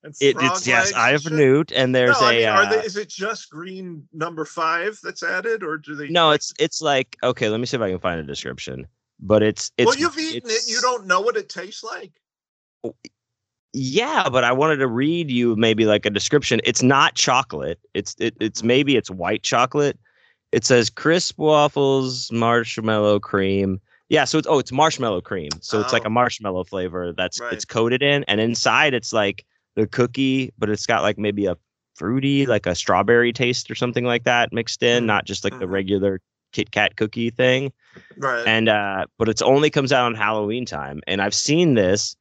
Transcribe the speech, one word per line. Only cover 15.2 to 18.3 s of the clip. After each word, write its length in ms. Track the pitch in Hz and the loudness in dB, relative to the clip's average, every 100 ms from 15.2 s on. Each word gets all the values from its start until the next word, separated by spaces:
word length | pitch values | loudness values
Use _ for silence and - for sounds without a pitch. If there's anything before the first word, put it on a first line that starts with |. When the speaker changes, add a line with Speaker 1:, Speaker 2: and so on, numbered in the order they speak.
| 156 | -2
Speaker 2:
you 260 | 120 120 110 | 0 2 4
maybe, 300 | 113 110 110 | 2 4 4
like, 200 | 104 104 | 2 0
a 40 | |
description. 520 | 101 - 147 - 123 | -4 0 0 2 0
It's 180 | - 120 | 0 2
not 320 | 127 139 160 - | 4 4 2 2
chocolate. 640 | - 127 135 76 69 87 _ 98 | 0 0 -2 -8 -8 -8 _ -8
It's, 200 | 101 - | -8 -6
it, 160 | 117 | -6